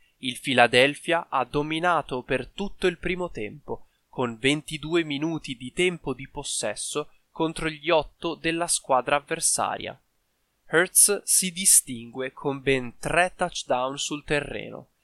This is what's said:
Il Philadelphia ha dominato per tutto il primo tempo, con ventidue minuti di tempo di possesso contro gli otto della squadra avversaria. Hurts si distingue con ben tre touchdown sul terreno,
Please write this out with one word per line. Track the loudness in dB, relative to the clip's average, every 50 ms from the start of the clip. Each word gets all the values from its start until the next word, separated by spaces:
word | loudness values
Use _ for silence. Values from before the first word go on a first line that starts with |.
| _ _ _ _
Il | -8 -6 -6 -4
Philadelphia | -2 4 6 8 8 8 8 8 6 6 4 0 -2 0 0 0 0 0
ha | -2 -2 0
dominato | 0 0 -2 -2 -2 -2 0 0 2 2 0 0 -2 -6 -6
per | -2 -2 -2 -4 -4 -6
tutto | -8 -8 -6 -6 -4 -2 -2
il | -2 -2
primo | -2 -4 -6 -4 -4 -6 -6
tempo, | -6 -8 -8 -8 -10 -12 -10 -10 -10 -10 -12 -16 _ _ _ _
con | -4 -4 -4 -4 -2 0
ventidue | 0 2 2 0 -2 -8 -8 -8 -4 0 0 0 0
minuti | 0 -2 -4 -2 -4 -4 -6 -6 -8 -10
di | -10 -10 -8
tempo | -4 -2 -2 -2 -2 -4 -6 -6 -6
di | -6 -10 -14
possesso | -12 -10 -8 -6 -6 -4 -4 -4 -4 -6 -8 -6 -6 -6 -6 -8 -12 _ _ _ -4
contro | -2 -2 -2 -2 -4 -6 -6
gli | -6 -4 0 2
otto | 2 2 2 -2 -6 _ -6 -6 -6
della | -4 -4 -2 -2 -2 0 -2
squadra | -2 -2 0 2 2 2 2 2 0
avversaria. | 0 0 -4 -4 -2 0 0 0 0 0 -2 -4 -6 -8 -10 -12 -14 _ _ _ _ _ _ _ _ _ _ _ _ _ 0
Hurts | 2 2 2 4 4 4 4 4 4 0 -2
si | 0 0 2 0 0
distingue | -4 0 4 6 6 6 4 2 -4 -10 -10 -10 -8 -8 -8 -8
con | -8 -6 -4 -4 -4 -2
ben | 0 0 0 0 -2 -6 -8 -6
tre | -4 0 2 2 2 2 0
touchdown | -2 -4 -4 -4 -4 -2 0 0 0 0 -2 -4 -4
sul | -6 -6 -6 -6
terreno, | -4 -2 -2 -2 -2 -4 -8 -8 -10 -10 -12 -16 -16 _ _ _